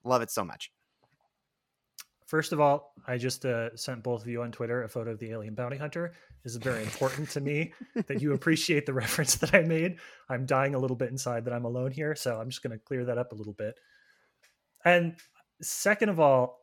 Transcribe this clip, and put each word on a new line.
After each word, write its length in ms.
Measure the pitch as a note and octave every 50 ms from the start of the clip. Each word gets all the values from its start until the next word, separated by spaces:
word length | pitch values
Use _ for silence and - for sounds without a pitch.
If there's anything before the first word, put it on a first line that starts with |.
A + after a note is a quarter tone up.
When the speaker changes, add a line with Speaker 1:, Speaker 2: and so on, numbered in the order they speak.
| _
Speaker 1:
Love 160 | B2 B2+ B2
it 100 | A#2 -
so 140 | - A#2 G2
much. 260 | D#2+ - - - - _ _ _ _ _ _ _ _ _ _ _ _ _ _ _ _ _ _ _ _ _ _ _ _ _ - - _ _ _ _
Speaker 2:
First 280 | - - D#3 D3+ - E3+
of 80 | D3
all, 320 | D3 C#3+ C#3 D3 - - _ - _
I 120 | - B2+
just, 280 | B2 A#2+ C3 B2+ - -
uh, 300 | B2+ A#2+ A#2 A2+ A#2 A2+
sent 280 | A2+ - - B2+ A#2 G#2+
both 180 | B2+ A#2+ A2+
of 60 | A2
you 140 | A#2+ A#2 A#2
on 120 | A#2+ A#2+ A2
Twitter 300 | - A#2+ A2+ A#2+ B2+ A#2
a 40 |
photo 240 | G#2+ - B2 A2+ A#2
of 80 | A2+ G2+
the 120 | A#2 A2
alien 220 | A2+ A2+ G#2+ A2 G#2+
bounty 220 | A#2 B2 A#2+ C#3
hunter. 380 | C3+ D3 D3+ - E3+ F3 E3+ E3+ - - _ - - _
This 100 | B2 A2+
is 60 | A#2+
very 240 | A2 C3 B2 A2 G#2+
important 460 | A2 - - C#3 C3 C3 C#3 D#3 -
to 100 | - D3
me 320 | C#3 C#3+ D3 D3 D#3+ D#3+ - - - _ _
Speaker 1:
<laughs> 140 | A#3+ -
Speaker 2:
that 140 | - C#3 B2+
you 100 | C3+ D3 C#3
appreciate 520 | C3 - E3 D#3+ D#3+ - - E3 D3 C#3+
the 80 | - C3
<laughs> 100 | C3 A2+
reference 320 | A2 - - D3 - -
that 180 | - - - -
I 100 | F#3+ D#3+
made. 340 | E3 E3 D#3+ E3 F#3 E3+ - - - - - - -
I'm 160 | C3 B2 C3
dying 300 | C3 C#3 C3 C3+ C#3 C#3+
a 40 | C3
little 160 | C3 C3 B2+
bit 140 | A#2 C3 A#2
inside 340 | C3+ C3 - B2+ A#2+ A#2 A#2
that 80 | B2 A#2+
I'm 120 | A#2+ A#2+
alone 260 | A#2 A#2+ B2+ B2+ C3
here, 240 | C3 C#3+ D#3 D3+ D3+
so 240 | - - B2+ A#2 A2
I'm 100 | A2+ B2+
just 140 | B2+ - -
gonna 160 | B2+ A2+ A2
clear 240 | _ _ C#3 B2+ B2
that 120 | B2 A#2+
up 160 | A#2+ B2 B2 A2
a 20 |
little 180 | G#2+ G#2 G#2+ G#2
bit. 240 | - G#2+ G#2+ A2+ _ _ _ _ _ _ _ _ _ _ _ _ _ _ _ _ _ _ _ _ _ -
And 320 | F3 F3 F3 F3 E3 E3 - - _ _ _ _ _ _ _
second 460 | - - - - - - - - A#3
of 140 | G#3 F#3+ D#3+
all 380 | D#3 C#3+ C3+ B2+ B2 B2 - -